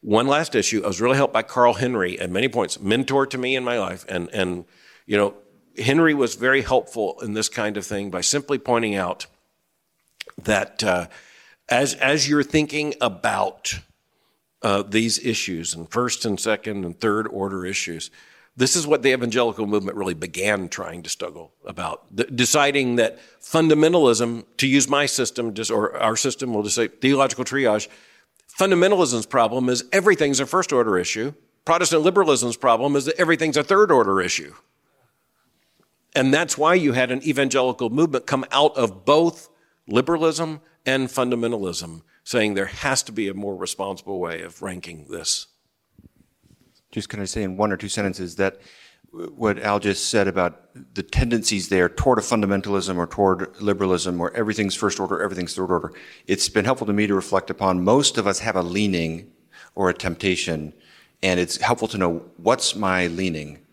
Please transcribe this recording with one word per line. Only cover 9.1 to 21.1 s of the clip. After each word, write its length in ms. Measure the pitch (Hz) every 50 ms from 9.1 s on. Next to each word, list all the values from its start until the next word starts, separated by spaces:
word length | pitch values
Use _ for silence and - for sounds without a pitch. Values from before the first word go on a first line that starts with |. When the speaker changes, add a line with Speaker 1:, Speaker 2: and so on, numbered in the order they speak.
| 90 - - - _ _ _ _ _ _ _ _ _ _ _ _ _ _ _ _ _ _ - - - - -
Speaker 1:
that, 400 | - 107 98 98 - - - 113
uh, 240 | 104 90 90 85 - - - - - - - - _ _ _ _ -
as, 240 | 123 120 139 135 135
as 320 | - 139 131 143 156 135
you're 160 | 139 147 147 131
thinking 520 | 139 - 156 151 147 - 151 151 151 139 -
about, 800 | 123 135 - - - 113 107 101 98 95 - - _ - - - - _ _ _ _ _ _ _ _ _ _ _ _ _ _ _ -
uh, 200 | 110 98 98 101
these 340 | 101 98 110 113 113 107 -
issues 540 | - 131 113 - - - 90 82 82 80 82
and 160 | 82 82 -
first 360 | - 117 123 120 - - -
and 140 | 113 101 92
second 440 | - 113 107 101 - 110 104 101 92
and 160 | 85 85 _
third 280 | - 113 104 107 110
order 380 | 107 - 98 95 98 98 92 90
issues, 460 | 90 98 - - - 85 80 - - _ - - _ _ _ _ _ _
this 200 | 123 131 - -
is 100 | 175 156
what 160 | 147 156 147
the 120 | 117 135 131
evangelical 520 | 127 120 117 110 127 120 117 104 - 110
movement 320 | 101 104 104 95 95 -
really 160 | 101 98 92 87
began 540 | 78 80 85 78 87 95 104 104 98 92
trying 360 | 82 - - 95 82 82 87 80
to 60 |
struggle 440 | -